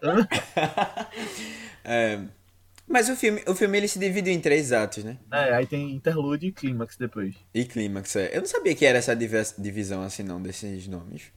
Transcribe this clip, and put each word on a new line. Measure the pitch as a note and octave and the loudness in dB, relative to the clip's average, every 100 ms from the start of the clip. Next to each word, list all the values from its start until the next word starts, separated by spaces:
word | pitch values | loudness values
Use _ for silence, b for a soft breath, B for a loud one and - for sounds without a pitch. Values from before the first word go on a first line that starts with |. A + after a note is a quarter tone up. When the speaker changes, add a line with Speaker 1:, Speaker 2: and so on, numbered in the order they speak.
Speaker 1:
hã? | D3 F#3 G#3 | 2 4 4
Speaker 2:
<laughs> | - - - D#3 - - - A3 A3 G#3+ G3 A3 - - - | 0 -2 -2 0 0 -2 -4 -10 -10 -10 -10 -12 -12 -16 -12
É, | - A#2 A2+ G#2 F#2+ - _ _ _ - - | -2 2 2 0 -8 -14 _ _ _ -16 2
mas | B3 A3+ | 4 4
o | C4 | 2
filme, | A#3 G#3 - | 2 2 0
o | F#3 | 2
filme | G#3 G3+ | 4 4
ele | G#3 | 0
se | G3 | 0
divide | G3 F#3+ F#3 | 0 0 2
em | F3 | 2
três | D#3 D3 C#3 | 4 4 4
atos, | A#2+ G#2 - | 2 2 -4
né? | G#2+ B2+ - | -10 -12 -4
Speaker 1:
É, | C#3 C3+ B2 | 2 4 4
aí | C3+ | 2
tem | C#3+ C#3+ C3+ | -2 -4 -2
interlúdio | D#3+ D#3+ C#3+ D3 F3+ | -2 0 0 -2 -4
e | |
clímax | F#3+ C#3 A#2+ A2+ - | -4 -4 -2 -4 -6
depois. | B2 G#2+ G2 F#2+ _ | -6 -4 -6 -8 _
Speaker 2:
E | A2+ B2 | -4 -2
clímax, | A#2 G#2 G2 G2+ G#2 | -2 -2 -4 -4 -2
é. | F#2 - | 0 -2
Eu | |
não | F#4+ | -2
sabia | A#4+ C4 D#3 | 0 2 6
que | C#3 | 6
era | B2 | 6
essa | A#2+ A#2 | 4 0
diver-, | A#2 A2 A2 - | 2 0 0 -4
divisão | G2+ G2+ G2 F#2+ | -6 -4 -4 -4
assim | F#2+ - | -6 -8
não, | G2 F2+ | -8 -6
desses | F#2 F#2+ G#2 F#2+ F#2+ | -8 -8 -8 -10 -10
nomes. | F2+ E2+ - - | -12 -12 -16 -16